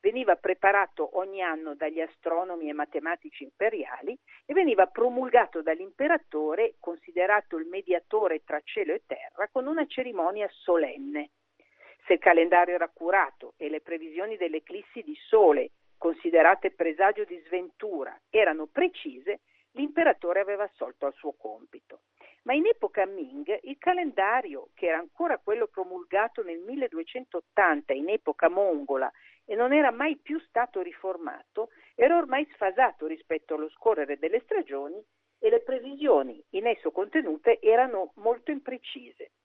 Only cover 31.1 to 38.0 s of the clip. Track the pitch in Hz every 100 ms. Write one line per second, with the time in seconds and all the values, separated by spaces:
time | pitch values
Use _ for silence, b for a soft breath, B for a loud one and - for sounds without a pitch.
31.1 | 180 156 - - - 226 b b b 247
32.1 | 349 302 262 302 - 190 190 247 - 156
33.1 | 160 _ 160 _ 151 156 _ 226 196 139
34.1 | 143 160 220 - 427 - 139 143 381 427
35.1 | _ _ _ 220 233 240 262 247 277 294
36.1 | 165 131 107 _ 185 226 220 165 - 208
37.1 | 320 233 156 233 233 220 226 262 214